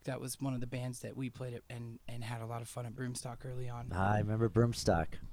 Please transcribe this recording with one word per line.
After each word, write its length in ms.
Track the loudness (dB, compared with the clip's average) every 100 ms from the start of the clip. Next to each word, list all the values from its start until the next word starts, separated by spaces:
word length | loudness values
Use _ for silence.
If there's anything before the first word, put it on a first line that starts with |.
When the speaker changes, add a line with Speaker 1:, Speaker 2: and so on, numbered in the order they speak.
Speaker 1:
that 180 | -6 -4
was 180 | -6 -2
one 140 | -2
of 60 | 0
the 80 | -2
bands 320 | -2 -4 -6
that 180 | -8 -4
we 140 | -4
played 240 | -4 -8 -8
at 80 | -10
and, 260 | -10 -8 -10 -8
and 160 | -6
had 160 | -4 -4
a 40 | -4
lot 160 | -6
of 80 | -6
fun 160 | -6 -6
at 80 |
Broomstock 440 | -4 -4 -4 -6 -8 -6
early 220 | -4 -4
on. 240 | -4 -2
Speaker 2:
I 280 | 2 4 4
remember 280 | 4 4 6
Broomstock. 600 | 8 6 6 4 4 4 -2 -6